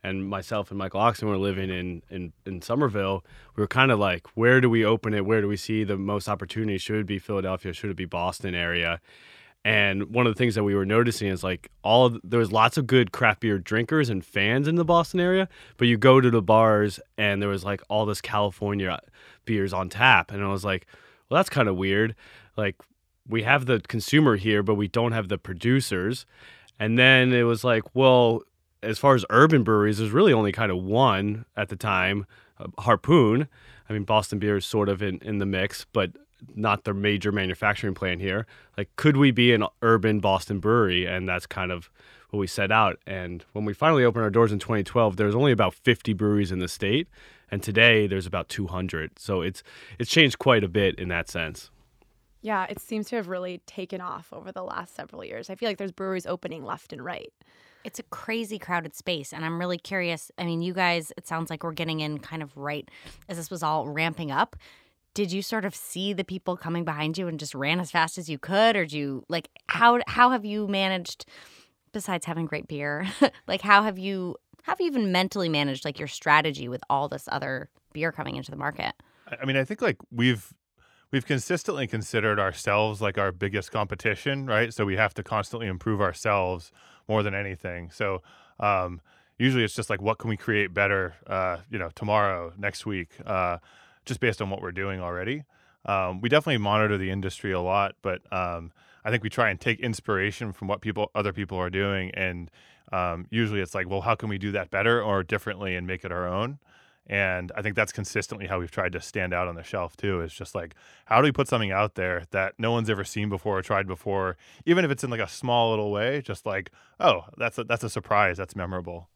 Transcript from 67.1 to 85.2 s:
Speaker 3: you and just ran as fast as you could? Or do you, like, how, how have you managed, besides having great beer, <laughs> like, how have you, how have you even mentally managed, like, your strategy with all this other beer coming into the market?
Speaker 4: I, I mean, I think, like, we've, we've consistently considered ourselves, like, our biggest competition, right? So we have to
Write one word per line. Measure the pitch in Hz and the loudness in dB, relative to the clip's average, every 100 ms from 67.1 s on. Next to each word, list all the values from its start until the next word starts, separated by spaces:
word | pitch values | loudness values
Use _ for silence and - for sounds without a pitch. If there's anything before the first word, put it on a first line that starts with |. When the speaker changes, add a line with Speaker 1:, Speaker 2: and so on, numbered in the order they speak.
| 160 | -4
Speaker 3:
you | 180 | -6
and | 160 | -8
just | 147 | -10
ran | 135 139 170 | -6 -2 -2
as | 175 | -2
fast | 175 160 - | 0 -2 -4
as | 160 | -8
you | 147 | -10
could? | - 196 226 214 | -2 4 4 4
Or | 165 | -2
do | 147 | -4
you, | 143 135 - | -6 -8 -6
like, | 170 - _ - | -8 -8 _ -6
how, | 165 233 240 - | 4 4 4 0
how | - 247 | 4 4
have | 254 | 4
you | 208 208 208 | -4 -6 -2
managed, | 196 190 185 175 - - - - - _ _ _ | 0 0 -2 -6 -14 -18 -20 -20 -20 _ _ _
besides | 214 196 180 - | -12 -6 -6 -4
having | 165 160 | -6 -4
great | 151 - | -6 -8
beer, | 147 143 147 185 - 269 | -8 -6 -4 -6 2 0
<laughs> | - - | 0 -6
like, | 185 | -6
how | 196 202 | 6 6
have | 214 185 | 6 -4
you, | 190 196 180 - _ _ | -6 -6 -6 -10 _ _
how | - | -8
have | 370 | -4
you | 359 | -2
even | 269 208 | 0 0
mentally | 180 190 208 175 | 2 0 -2 -2
managed, | 156 143 135 | 0 0 -2
like, | 156 135 | -8 -8
your | 147 | -10
strategy | - - 151 156 139 123 | -6 4 4 4 -4 -8
with | 127 - | -10 -4
all | 139 143 | -2 -2
this | 139 - | -8 -6
other | 139 139 131 139 _ _ | -6 -6 -8 -10 _ _
beer | 156 165 | -6 -6
coming | - 151 135 | -6 -10 -10
into | 135 | -12
the | 147 | -8
market? | 139 151 - - _ _ - | -8 -6 -8 -8 _ _ -16
Speaker 4:
I, | - | -8
I | 135 | -2
mean, | 135 | -2
I | |
think, | 131 214 | -2 -2
like, | 226 113 - | -4 -4 -8
we've, | 120 123 117 - _ _ _ _ _ _ | 0 2 2 -4 _ _ _ _ _ _
we've | 135 127 | -6 -2
consistently | 139 - 180 - 151 123 | -4 -2 -4 -4 -6 -4
considered | 113 104 117 107 104 | -6 -4 -2 0 0
ourselves, | 95 - - 104 107 104 | 0 -2 0 2 0 -2
like, | 104 98 | -4 -2
our | 98 | -4
biggest | 90 101 101 92 | -2 -4 -4 -4
competition, | 113 104 104 113 101 - 139 135 | -4 -4 -4 -4 -2 -4 -6 -2
right? | 110 117 | 0 0
So | 113 | -2
we | 104 95 | -4 0
have | 107 | 0
to | - | -2